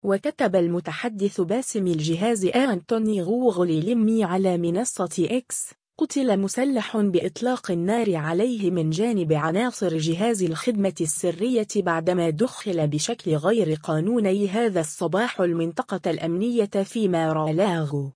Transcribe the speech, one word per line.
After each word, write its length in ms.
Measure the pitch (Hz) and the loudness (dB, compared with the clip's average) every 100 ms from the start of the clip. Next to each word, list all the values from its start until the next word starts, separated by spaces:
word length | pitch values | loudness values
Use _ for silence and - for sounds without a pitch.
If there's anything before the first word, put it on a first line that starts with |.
وكتب 520 | 202 196 294 - 233 185 | 0 0 -2 -2 2 2
المتحدث 840 | 170 175 175 156 240 208 196 196 | 2 0 -4 -6 -6 -2 -2 0
باسم 460 | 170 226 262 220 185 | -2 -2 -2 -2 0
الجهاز 580 | 160 151 165 220 226 | 0 0 0 0 2
أنتوني 800 | 185 240 269 185 156 226 220 208 | 2 2 2 0 -2 0 0 0
غوغلي 580 | 175 240 247 180 175 156 | 0 2 2 2 2 2
ليمي 440 | 180 240 220 226 | 2 2 2 2
على 340 | 185 185 190 175 | 2 2 2 2
منصة 720 | 170 175 247 - 180 175 170 | 0 0 -2 -4 -4 -2 0
إكس: 400 | 247 - - - - _ - | -2 -4 -10 -10 -14 _ -6
"قتل 420 | 311 285 262 196 | -2 0 2 2
مسلح 560 | 196 - 269 247 208 220 | 0 0 0 0 -2 0
بإطلاق 760 | 202 175 185 - 240 247 - | 2 2 0 -2 -2 -2 -2
النار 460 | 170 175 233 214 165 | -2 0 0 0 0
عليه 540 | 151 170 247 226 185 | 0 0 0 0 0
من 200 | 180 156 | 0 0
جانب 420 | 160 233 208 160 | 0 0 0 2
عناصر 680 | 151 156 180 247 - 185 160 | 2 2 0 0 -2 -2 0
جهاز 440 | 156 165 226 220 | -2 0 0 0
الخدمة 520 | 180 160 - 214 196 - | -2 0 -2 0 0 0
السرية 680 | 160 - 180 170 233 240 214 208 | -4 0 -2 0 0 0 0 0
بعدما 540 | 180 165 160 180 165 | 0 0 2 2 0
دخل 580 | 156 247 - 208 170 151 | 2 -2 -2 -4 0 0
بشكل 460 | 151 - 233 185 151 | 0 -2 -4 -2 0
غير 380 | 170 226 160 | 2 2 2
قانوني 760 | 156 - 156 180 240 196 202 202 | -2 -2 -2 2 2 2 2 0
هذا 320 | 208 233 180 | 0 0 0
الصباح 600 | 156 - 170 185 240 - | -4 -4 0 0 0 0
المنطقة 720 | 175 170 165 170 165 185 180 | 0 0 -2 -4 -6 -4 -4
الأمنية 600 | 156 165 175 233 240 202 202 | -4 -2 -2 0 0 0 -2
في 240 | 196 233 202 | -2 0 0
مارالاغو." 1040 | 170 160 156 156 156 202 170 151 143 139 | 2 2 0 0 2 2 2 -2 -4 -6